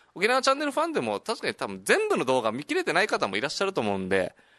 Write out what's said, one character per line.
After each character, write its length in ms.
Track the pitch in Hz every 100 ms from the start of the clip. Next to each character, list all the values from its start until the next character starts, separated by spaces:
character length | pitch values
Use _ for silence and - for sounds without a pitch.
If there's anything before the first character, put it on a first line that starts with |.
| _
沖 140 | 165 208
縄 140 | 254
チ 80 | 262
ャ 40 |
ン 40 | 277
ネ 80 | 294
ル 60 |
フ 80 | 285
ァ 60 | 330
ン 60 |
で 80 | 285
も、 200 | 117 101
確 200 | - 233
か 80 | 151
に 60 |
多 120 | 110 120
分 140 | 95
全 240 | 95 302 427
部 80 | 330
の 80 |
動 180 | 131 131
画 100 | 113
見 120 | 117
切 100 | -
れ 100 | 320
て 80 | 339
な 100 | 165
い 60 | 208
方 200 | 233 113
も 80 | 98
い 40 |
ら 80 | 135
っ 20 |
し 100 | -
ゃ 40 |
る 80 | 196
と 80 | 185
思 160 | 107 98
う 20 |
ん 100 | 92
で、 260 | 95 90 - _